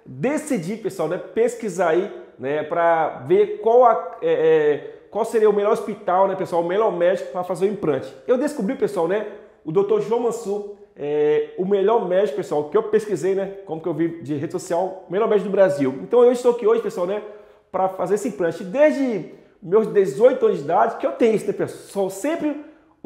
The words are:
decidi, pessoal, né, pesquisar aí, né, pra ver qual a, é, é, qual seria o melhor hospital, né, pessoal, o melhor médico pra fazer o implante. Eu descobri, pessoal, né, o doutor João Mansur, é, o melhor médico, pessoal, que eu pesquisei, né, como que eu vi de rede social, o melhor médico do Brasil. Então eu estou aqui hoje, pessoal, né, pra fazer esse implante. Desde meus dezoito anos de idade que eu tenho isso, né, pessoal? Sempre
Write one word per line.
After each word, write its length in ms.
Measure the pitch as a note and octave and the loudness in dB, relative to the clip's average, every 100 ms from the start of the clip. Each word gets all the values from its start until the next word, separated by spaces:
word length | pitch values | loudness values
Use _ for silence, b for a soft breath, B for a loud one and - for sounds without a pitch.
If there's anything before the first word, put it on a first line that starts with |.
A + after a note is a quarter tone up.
| - | -18
decidi, 720 | B2+ A#3 D4 - B3 D#3+ G#3+ | -4 -2 -2 -2 -4 -4 -6
pessoal, 320 | F#3 - D#3 | -8 -4 -4
né, 80 | F3+ | -4
pesquisar 720 | - - A#3+ - A3 E3+ F3 | -4 0 0 0 -6 0 2
aí, 220 | E3 G3 - - - | 2 0 -8 -18 -10
né, 240 | B2+ D3+ | -4 -4
pra 640 | D3+ E3+ E3+ D#3+ D#3 - B2+ | -2 0 2 2 0 -4 2
ver 340 | F#3+ G#3 - | 2 2 0
qual 200 | A3+ A#3+ | 4 6
a, 340 | B3 - - - | 6 4 -2 -4
é, 100 | D#3+ | 0
é, 680 | D#3+ D#3+ D#3+ D3+ C#3+ - - - | 2 4 4 4 0 -4 -18 -10
qual 160 | G3+ A3+ | -4 0
seria 240 | A#3 G#3+ | 4 4
o 40 | |
melhor 180 | G3+ G3+ | 4 2
hospital, 560 | A3+ - G3+ - F3+ G3 | 0 -2 -6 0 2 2
né, 80 | F#3 | 0
pessoal, 260 | E3+ E3+ | -4 -2
o 60 | E3+ | 0
melhor 280 | F#3+ A3 F3 | 0 0 2
médico 360 | F3 F#3 F#3 | 2 0 -4
pra 120 | F#3 | -8
fazer 220 | F3+ F3 G3 | -6 -2 -2
o 40 | |
implante. 440 | G#3 D#3+ C3+ - - - | -2 -2 -2 -4 -10 -2
Eu 100 | B3 | 0
descobri, 380 | D4 D4 G3 C4+ | 0 -2 -4 -2
pessoal, 320 | G3+ F#3+ E3 | -2 0 0
né, 180 | G3+ G#3 - B B D3+ | -2 -4 -14 B B -2
o 60 | |
doutor 300 | E3+ G3 A3 | 0 2 0
João 200 | - A#3 | 0 -2
Mansur, 540 | A#3 - G3 G#3 - - - - | -2 -4 -6 -6 -8 -16 -20 -10
é, 600 | D3 D3+ D3+ D3+ D3+ - | -4 0 2 2 0 -4
o 80 | F#3 | -2
melhor 420 | G3+ G3 A3+ F#3 | 2 2 2 2
médico, 300 | F#3 G3+ F#3 | 0 0 -2
pessoal, 280 | E3+ D3 D3 | -4 -4 0
que 120 | G#3+ | -2
eu 60 | |
pesquisei, 500 | A3 G#3+ G#3+ F3 F3 | 2 0 0 -4 -2
né, 200 | F#3+ F#3+ - - | -2 -4 -10 -12
como 160 | D#3+ | -8
que 80 | F3 | -6
eu 40 | D#3 | -2
vi 260 | E3 - | -4 -4
de 140 | C3 D3 | -8 -6
rede 160 | D#3 | -6
social, 520 | F3+ - E3+ F#3 - - | -8 -4 -4 -4 -6 -6
o 20 | |
melhor 160 | F3+ A3 | -2 2
médico 220 | G#3 F#3+ | 0 0
do 20 | |
Brasil. 440 | F#3+ F#3+ F#3+ C3 C3 | 2 2 2 -2 -2
Então 200 | F#3 A#3 | 0 6
eu 80 | A#3+ | 6
estou 200 | B3 B3 | 4 0
aqui 160 | A#3 G#3+ | 2 2
hoje, 160 | A3+ | 2
pessoal, 240 | G#3+ F#3+ F3+ | 0 -4 -4
né, 160 | G#3 G3+ B B B B | -4 -8 B B B B
pra 180 | F#3 F#3+ | -2 -2
fazer 240 | F#3 F3+ | -2 -2
esse 140 | G3+ A#3 | -2 -2
implante. 360 | - E3+ E3 | -2 -4 -4
Desde 680 | F#3 A#3+ D4+ C4 C4 G3+ - B B B | -4 2 4 4 -2 -2 -8 B B B
meus 280 | E3 G#3 G#3 | 0 0 2
dezoito 580 | F#3 F#3 D3 B3 C4 A3 | 2 2 4 4 4 0
anos 140 | F3+ | 0
de 40 | |
idade 340 | C#3+ F3+ A3+ - | 0 2 2 0
que 100 | C4 | -4
eu 60 | |
tenho 200 | - A#3 | 2 2
isso, 140 | G#3+ - | 2 -2
né, 60 | |
pessoal? 580 | - D3+ - - G3 F#3+ | -4 -6 -8 -10 -6 -4
Sempre 560 | - C#4+ D#4+ D4+ C#4+ - B B B | -4 -6 -4 -4 -6 -12 B B B